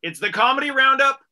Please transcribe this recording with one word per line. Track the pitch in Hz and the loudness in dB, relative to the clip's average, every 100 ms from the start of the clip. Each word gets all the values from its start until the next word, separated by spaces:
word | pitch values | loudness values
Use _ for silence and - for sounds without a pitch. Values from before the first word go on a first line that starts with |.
It's | 170 165 | -10 -6
the | 208 | -6
Comedy | 202 240 277 294 | 0 0 0 -2
Roundup. | 269 269 269 277 262 _ | 0 2 4 0 0 _